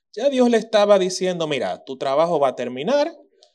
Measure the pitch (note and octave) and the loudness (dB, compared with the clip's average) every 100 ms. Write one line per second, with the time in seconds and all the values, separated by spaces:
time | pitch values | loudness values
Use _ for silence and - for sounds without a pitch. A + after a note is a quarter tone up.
0 | _ G#3 C#4 C4 B3 A3+ A#3 G#3 G#3 G3 | _ -4 0 2 2 2 0 2 4 4
1 | F#3 F#3 F#3 F3 D#3 C#3 F#2+ E2+ - C3 | 2 -2 -4 -4 -4 -4 -4 -6 -10 -8
2 | C#3 C#3 E3+ D#3+ C3+ - A#2+ B2+ E3 C#4+ | -2 0 0 2 0 0 -8 -6 -2 0
3 | D#4 - _ _ _ | -2 -6 _ _ _